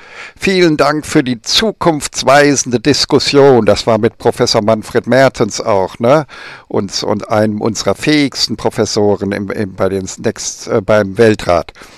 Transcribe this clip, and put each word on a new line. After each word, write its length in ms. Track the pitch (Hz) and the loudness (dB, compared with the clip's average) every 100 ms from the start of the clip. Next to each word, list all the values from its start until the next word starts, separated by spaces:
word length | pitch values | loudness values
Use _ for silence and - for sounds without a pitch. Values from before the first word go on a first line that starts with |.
| - - - - | -10 -20 -20 -8
Vielen 380 | - 185 175 151 | -2 2 2 2
Dank 280 | 143 151 | 0 -2
für 200 | 139 156 | -2 0
die 180 | 127 120 | 0 -4
zukunftsweisende 1400 | - - 220 - 170 156 - - 117 143 147 135 - 120 | -4 -2 -2 -2 -2 -2 -4 -6 2 4 4 2 0 -2
Diskussion. 880 | 147 131 - 143 - 139 139 127 104 | 0 0 2 0 2 4 6 6 4
Das 200 | 104 - | 2 2
war 100 | 110 | 0
mit 180 | 110 - | 0 -2
Professor 460 | 120 - 120 120 | -2 0 0 0
Manfred 460 | 107 110 101 120 110 | 0 -2 -2 -4 0
Mertens 520 | 127 135 - 113 - | 2 2 2 -4 -4
auch, 380 | 117 101 92 - | -2 0 -2 -2
ne? 280 | 117 151 143 - - - - | 2 2 0 -12 -20 -20 -8
Und, 340 | 117 101 - | -6 -4 -6
und 260 | - 104 - | -4 -4 -2
einem 320 | 110 110 107 | 0 0 0
unserer 360 | 110 104 - 98 | -4 -4 -4 -4
fähigsten 600 | - 151 139 - - 113 | 0 0 0 -2 -4 -2
Professoren 760 | 117 - 107 - 104 98 98 | -4 -2 -2 0 0 0 -2
im, 180 | 101 98 | -4 -6
im, 240 | 101 101 | -6 -6
bei 140 | 95 95 | -2 -2
den 200 | 95 95 - | -2 -6 -6
Next, 500 | 113 - - - - | -6 -6 -8 -10 -4
äh, 120 | 117 | -4
beim 380 | 98 107 98 95 | 2 2 2 2
Weltrat. 540 | 113 107 - 87 78 - - | 2 2 0 -2 -2 -12 -20